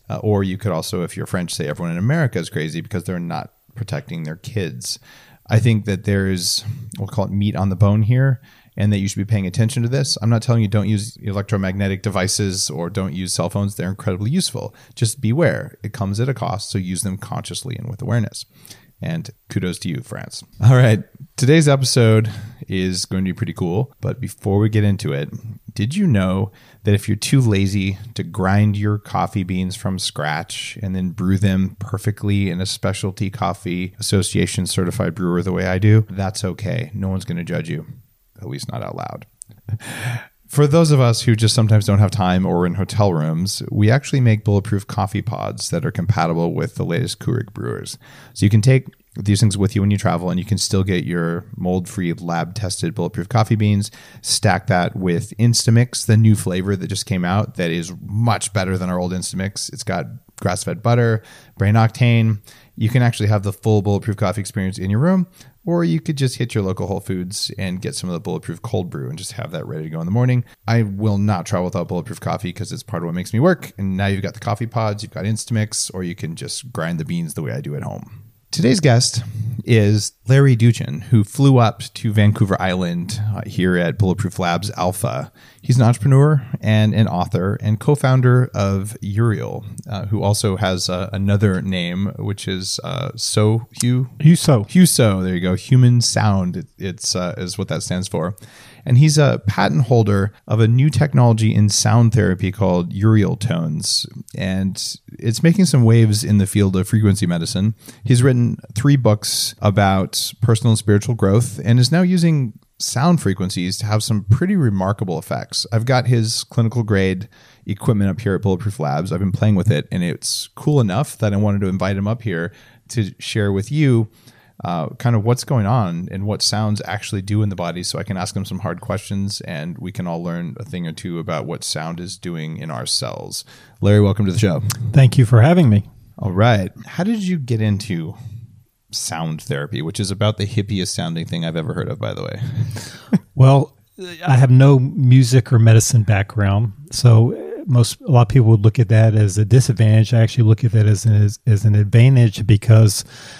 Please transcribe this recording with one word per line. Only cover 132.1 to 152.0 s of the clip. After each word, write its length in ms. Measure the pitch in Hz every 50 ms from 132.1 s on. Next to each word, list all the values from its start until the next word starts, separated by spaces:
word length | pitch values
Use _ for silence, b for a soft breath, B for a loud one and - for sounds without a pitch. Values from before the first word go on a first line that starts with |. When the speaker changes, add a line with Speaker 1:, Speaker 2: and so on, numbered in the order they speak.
| -
Speaker 1:
doing 400 | - - 90 87 80 78 78 80
in 140 | - 76 80
our 160 | 71 58 60
cells. 580 | - - - - 57 50 50 50 50 - - - B B B B B B B
Larry, 200 | - 98 104 104
welcome 260 | 104 98 95 95 107
to 60 | 95
the 60 | 87 -
show. 240 | 107 98 82 69 - 104 - - - -
Speaker 2:
Thank 260 | - 147 135 120 - -
you 80 | 123
for 160 | - 123 110
having 260 | 113 156 175 175 165 123
me. 200 | 104 104 - - - - - - - -
Speaker 1:
All 140 | - 98
right. 380 | 87 92 107 120 117 98 92 - - - -
How 180 | - - - 175
did 180 | 214 240 214
you 160 | 196 180 180 160
get 220 | 131 120 120 110
into 540 | 110 107 101 95 - - 92 82 80 80 - B B B B B B B B B B _ _ _ _ -
sound 500 | - - - - 85 80 82 80 78 78
therapy, 400 | - - 78 69 73 71 - 60
which 180 | 76 82 98 -
is 100 | 101 90
about 280 | 98 95 104 107 107 -
the 80 | 104
hippiest 420 | 98 - 110 98 98 104 95 90 -
sounding 380 | - - 85 85 82 82 82
thing 180 | - 85 85 82
I've 120 | 82 80
ever 180 | 82 78 80 82
heard 160 | 85 - -
of, 80 | - -
by 160 | - 55 50
the 80 | -
way? 180 | 50 - - - -
<laughs> 720 | - - - 110 - - - - - - - - - - - - _ -
Speaker 2:
Well, 420 | 139 131 135 139 139 - - _ _ _ _ _ - 185 180 175 160 175
I 100 | - -
have 140 | 117 135 127
no 280 | 127 127 135 139 143 131
music 760 | 127 139 - - 135 123 127 131 131 117 127 131 - -
or 60 | 131 113
medicine 440 | 113 110 110 113 - - - 120 101
background, 680 | 98 107 98 98 - - 110 101 98 98 101 117 110 95 - - -
so 720 | - - - 120 113 110 113 131 - - - - 466 370 330
most, 340 | 214 127 123 117 - - -
a 100 | 269 233
lot 120 | 127 120
of 60 | 120 -
people 180 | - 135 117
would 180 | 110 113 107 101
look 140 | 113 - -
at 100 | 113 92
that 260 | 113 110 113 113 107
as 220 | 110 107 101 90
a 80 | 107 107
disadvantage. 680 | 98 123 131 123 - 113 90 113 107 107 110 110 - 120
I 80 | 113
actually 220 | 113 107 - - 117
look 200 | 107 110 - -
at 80 | 110
that 140 | - 110 107
as 180 | 107 107 95 -
an, 180 | 113 107 104
as, 160 | 104 104 107 - -
as 200 | - 110 98 104
an 80 | 107 104
advantage 720 | 104 104 98 - 113